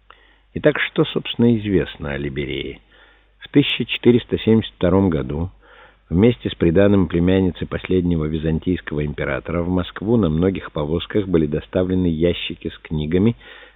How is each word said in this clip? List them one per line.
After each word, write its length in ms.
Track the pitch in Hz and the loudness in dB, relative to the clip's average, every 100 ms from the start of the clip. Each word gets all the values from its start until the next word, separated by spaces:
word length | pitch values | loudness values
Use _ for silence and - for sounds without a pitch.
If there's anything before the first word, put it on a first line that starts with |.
| _ _ _ _ _ | _ _ _ _ _
Итак, 260 | - 156 - | -2 0 0
что, 260 | - - 151 | -2 -2 -2
собственно, 520 | - - - 120 113 | -2 -6 2 2 2
известно 540 | 104 92 69 - 71 | 2 0 0 -6 -8
о 60 | 69 | -6
Либерее? 600 | 71 67 67 69 67 - _ _ _ _ _ _ | -6 -6 -6 -6 -8 -12 _ _ _ _ _ _
В 100 | - | -2
тысяча 360 | 143 139 - 120 | 2 2 0 -4
четыреста 540 | - 120 120 - 92 | 0 4 4 2 -2
семьдесят 340 | - 113 - - | 2 2 2 -2
втором 340 | 90 92 98 | 2 4 4
году 420 | 78 65 73 87 - _ - - _ - | 0 -2 -4 -6 -10 _ -20 -20 _ -4
вместе 400 | 82 117 120 - | 2 4 2 -4
с 60 | - | 0
приданым 520 | 85 85 101 101 85 | 2 4 4 4 2
племянницы 600 | 85 87 95 92 - 78 | 2 2 2 2 -2 -6
последнего 580 | 80 - 92 87 82 78 | -8 -2 0 2 0 -2
византийского 800 | 78 80 80 90 90 - 73 76 | -2 -2 -2 -2 -4 -4 -6 -4
императора 560 | 71 71 65 - 82 | -4 -4 -4 -4 -4
в 80 | 85 | -2
Москву 480 | 92 87 - 98 117 | -2 -4 -6 0 2
на 120 | 87 | 2
многих 420 | 78 92 90 - | 2 0 -2 -6
повозках 560 | 78 73 85 - 107 95 | -6 -4 -4 -4 -4 0
были 180 | 85 78 | 0 0
доставлены 600 | 76 - 92 92 92 90 | -2 -4 -2 0 0 0
ящики 640 | 78 87 85 - - 82 | 2 0 0 -6 -10 -12
с 100 | - | -12
книгами, 560 | - 78 76 90 107 117 - - - | -8 -4 0 2 2 0 -6 -20 -20